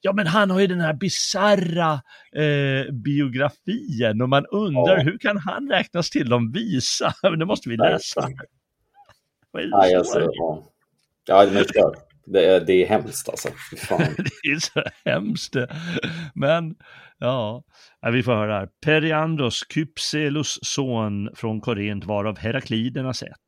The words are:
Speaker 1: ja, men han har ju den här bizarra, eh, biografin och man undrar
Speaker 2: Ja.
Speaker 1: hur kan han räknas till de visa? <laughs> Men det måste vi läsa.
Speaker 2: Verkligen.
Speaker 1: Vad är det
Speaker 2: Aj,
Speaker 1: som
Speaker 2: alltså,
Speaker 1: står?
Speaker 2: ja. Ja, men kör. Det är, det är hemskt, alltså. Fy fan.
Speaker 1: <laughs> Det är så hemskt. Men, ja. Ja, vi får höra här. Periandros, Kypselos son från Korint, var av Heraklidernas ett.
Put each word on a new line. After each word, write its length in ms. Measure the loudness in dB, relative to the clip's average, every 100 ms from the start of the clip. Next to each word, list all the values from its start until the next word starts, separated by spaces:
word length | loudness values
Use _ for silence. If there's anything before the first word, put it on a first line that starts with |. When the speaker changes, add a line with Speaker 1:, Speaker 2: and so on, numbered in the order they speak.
Speaker 1:
ja, 120 | 0
men 140 | 0 2
han 240 | 2 4
har 100 | 4
ju 60 | 2
den 140 | 2
här 120 | -2
bizarra, 960 | -2 -2 -2 -4 2 4 4 2 0 0 0 -6 -20 _ -2
eh, 560 | 0 2 2 0 -2
biografin 1300 | -6 -2 0 0 0 -2 -2 -6 -6 -4 0 0 2
och 60 | 2
man 180 | 2 2
undrar 500 | -2 0 2 4 4
Speaker 2:
Ja. 40 |
Speaker 1:
hur 160 | 4 0
kan 200 | -2 -2
han 300 | -4 -6 -2
räknas 420 | -2 0 -4 -2
till 180 | -2 2
de 240 | 2 2
visa? 600 | -2 -2 -2 -2 -2 -2 0
<laughs> 40 |
Men 160 | 0 0
det 80 | -2
måste 220 | -2 -4
vi 80 | 0
läsa. 440 | 2 2 -4 -6
Speaker 2:
Verkligen. 260 | -6 -8 -18 _ _ _ _ _ _ _ _ _ _
Speaker 1:
Vad 120 | -10
är 40 | -2
det 100 | 4
Speaker 2:
Aj, 140 | 6
Speaker 1:
som 80 | 6
Speaker 2:
alltså, 140 | 2
Speaker 1:
står? 180 | 0 0
Speaker 2:
ja. 280 | -2 -6 -6 -12 _ _ _ _ _ 2
Ja, 200 | 6 6
men 120 | 6
kör. 300 | 2 4 2 0 _ _ 0
Det 180 | 4 6
är, 140 | 6 6
det 60 |
är 140 | 4 4
hemskt, 400 | 2 0 -10 -8
alltså. 200 | -8 -8 -10 -16
Fy 60 | -14
fan. 220 | -4 0
Speaker 1:
<laughs> 180 | 0 -2
Det 340 | -6 -6 -6
är 60 | -4
så 220 | -4 -4 -6 -8
hemskt. 520 | -2 -2 -2 -6 -4 -4 -4 -8 -8 -2 -2 -4 -12
Men, 400 | -4 0 0 0 -10 -20 -20 -20 _
ja. 460 | -4 -2 -4 -8 -16 _ -20 _
Ja, 100 | -2
vi 120 | 0
får 100 | 2
höra 240 | 0 0 -2
här. 100 | -4 _
Periandros, 800 | 0 2 2 0 0 0 -2 -4 -6
Kypselos 840 | -6 -6 -6 -6 -2 -2 -2 -4 -6
son 680 | -6 -4 -2 -2 -2 -4 -6
från 260 | -8 -6 -6
Korint, 440 | -4 -4 -4 -6
var 200 | -4 -4
av 140 | -2 -4
Heraklidernas 840 | -4 -6 -4 -4 -4 -4 -6 -8
ett. 60 | -12 -18